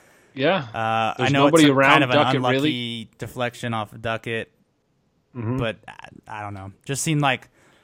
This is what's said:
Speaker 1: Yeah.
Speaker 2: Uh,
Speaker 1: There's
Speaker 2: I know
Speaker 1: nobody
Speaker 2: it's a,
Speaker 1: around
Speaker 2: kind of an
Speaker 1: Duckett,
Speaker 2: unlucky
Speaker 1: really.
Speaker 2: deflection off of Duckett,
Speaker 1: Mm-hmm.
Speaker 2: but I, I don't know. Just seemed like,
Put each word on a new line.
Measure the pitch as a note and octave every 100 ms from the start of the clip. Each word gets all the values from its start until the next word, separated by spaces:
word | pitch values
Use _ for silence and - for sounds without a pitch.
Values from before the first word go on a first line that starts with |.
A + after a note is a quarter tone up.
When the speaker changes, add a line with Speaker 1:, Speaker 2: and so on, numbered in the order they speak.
| _ _ _
Speaker 1:
Yeah. | - D3 F#3+
Speaker 2:
Uh, | A#2+ A#2+ A2+ A2+ A2 -
Speaker 1:
There's | B2+
Speaker 2:
I |
know | C#3 C#3+
Speaker 1:
nobody | E3
Speaker 2:
it's | D3
a, |
Speaker 1:
around | C3+ C3+
Speaker 2:
kind | C#3+
of | C3
an | B2
Speaker 1:
Duckett, | B2+ C3+
Speaker 2:
unlucky | B2+ B2+
Speaker 1:
really. | D3+ B2 A#2+ A#2 A2 _
Speaker 2:
deflection | A#2+ B2+ A#2+ A#2+ A#2+
off | A2+ G#2
of | A#2
Duckett, | A2+ A2+ A#2+ A2+ - _ _ _ _ _ _ _ _ B2+
Speaker 1:
Mm-hmm. | A2 C3
Speaker 2:
but | A#2 F#2 -
I, | - - - -
I | A2
don't | G#2
know. | G2 F#2+ - -
Just | C#3
seemed | E3 D3
like, | C#3 B2 - _ _ _